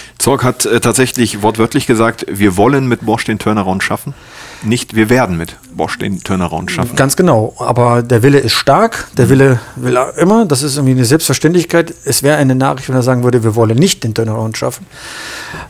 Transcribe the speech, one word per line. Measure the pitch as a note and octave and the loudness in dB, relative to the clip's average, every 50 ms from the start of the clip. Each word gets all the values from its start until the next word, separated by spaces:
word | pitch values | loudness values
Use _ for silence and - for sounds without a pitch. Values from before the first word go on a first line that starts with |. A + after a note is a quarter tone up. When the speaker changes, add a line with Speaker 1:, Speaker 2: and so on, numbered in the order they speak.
| - - - | -18 -16 -8
Speaker 1:
Zorc | - - A#2 C#3 B2 B2 | -4 -2 0 0 0 0
hat, | B2 A2+ - - | -2 -2 -2 -2
äh, | G#2+ A2+ A#2 | 0 0 2
tatsächlich | - A#2+ G#2+ - C3 B2 - B2+ A#2 G#2+ - G2+ | 2 0 2 2 0 0 2 -2 -2 -2 -2 -2
wortwörtlich | G#2 A2 G#2+ A2+ A2+ A2+ - C#3 - | -2 0 0 0 -2 0 0 -2 0
gesagt, | - A#2 A2 A2+ A#2 A2+ - - - | 0 2 2 2 0 -2 -4 -10 -8
wir | F2 G2+ G2+ G2+ F2 | -4 0 0 2 2
wollen | G2+ G#2 B2+ C#3+ C#3 C3+ | 4 2 2 2 2 0
mit | B2 A#2 - - | 0 -2 -2 -2
Bosz | A2 A2 A#2 - | -4 -4 -2 -2
den | - A2 | -4 -6
Turnaround | G2+ - A2 G#2+ G#2+ F#2+ F#2+ F#2 F#2+ - | -4 -2 -2 -2 -2 -2 -2 -2 -4 -4
schaffen. | - G#2+ - - C#3+ C#3 - - - - - - - - - - | -4 -6 -6 -8 -12 -16 -16 -20 -20 -20 -20 -20 -20 -16 -8 -4
Nicht, | G#2+ A#2 A#2+ - - G#2+ | -4 -4 -4 -4 -4 0
wir | A2 A2 G#2 | 0 2 4
werden | A#2+ C3 B2 F#2+ F2 | 4 2 2 0 -2
mit | E2 E2 - - - - - - | -4 -6 -8 -12 -20 -20 -16 -8
Bosz | - D#2+ - - | -8 -6 -6 -6
den | - G#2 G2+ G2 F2 - | -8 -6 -6 -6 -6 -6
Turnaround | - - - F2 - - - - - | -4 -2 -2 -2 -2 -4 -6 -6 -6
schaffen. | - D#3 B2 A#2+ - | -4 -4 -4 -4 -2
Speaker 2:
Ganz | - C3+ C#3 - | 0 0 0 2
genau, | - F3+ F3 C3 A2 G#2+ - - - | 2 2 2 4 2 0 -2 -6 -6
aber | B2 B2 A#2+ A#2+ A#2+ A#2+ A#2+ A#2+ | -4 -2 0 2 2 2 2 0
der | A#2 B2 B2+ A2+ A2+ | 0 2 2 4 4
Wille | C#3+ C#3+ C#3 | 4 4 4
ist | B2+ A2+ - | 2 2 -2
stark, | - - C3+ C#3 F3+ A3 A3+ - - - - - | 0 2 2 2 4 2 0 -2 -6 -12 -6 0
der | - B2 | 0 4
Speaker 1:
Mhm. | A#2 | 4
Speaker 2:
Wille | C#3 C3+ C3+ C#3 B2+ A2+ - - - | 6 4 6 4 4 0 -2 -10 -12
will | B2+ B2 B2 B2 | -6 -4 -2 0
er | B2 C3+ - - | 0 0 -2 -2
immer, | C#3+ E3+ F#3 G#3+ A#3 A3+ | 0 2 4 4 2 2
das | D#3+ C#3+ B2+ D3 | 2 0 -2 -2
ist | C#3+ C3 | -4 -2
irgendwie | D3 C#3 C3 B2+ | 0 2 2 2
eine | C3 B2 | 2 2
Selbstverständlichkeit. | A2 D3 D#3+ - - C3 - - D#3 F3+ F3+ E3 - - E3+ E3+ E3+ - - - | 2 2 2 2 0 -2 0 0 2 2 2 0 2 0 0 0 -2 -6 -10 -6
Es | C3+ A#2 - C3 | -4 -2 0 2
wäre | C#3+ D3+ | 2 2
eine | D3+ C#3+ C3 B2+ | 4 2 2 2
Nachricht, | C3 C3+ C#3+ C#3+ C3 - | 2 2 0 -2 -2 -4
wenn | - C3 | -2 0
er | C3 A#2 | 0 2
sagen | B2+ B2+ B2 A#2+ | 2 0 2 2
würde, | B2 B2 A#2+ A2 | 2 2 2 2
wir | A2+ G#2+ | 2 2
wollen | A#2 A2+ A2 A2+ | 2 2 2 4
nicht | B2+ F3+ F#3+ - - - | 2 2 2 0 -2 -6
den | A#2 A2 | -6 -4
Turnaround | A#2 A2+ A2 G#2+ A2+ A2 A2+ A#2 | -2 -2 -2 -2 -4 -4 -6 -6
schaffen. | - B2+ B2+ - - F#3+ - - - - - - - - - - - - - - - - | -6 -6 -6 -6 -8 -16 -20 -20 -20 -18 -18 -16 -16 -16 -14 -14 -14 -14 -14 -14 -16 -16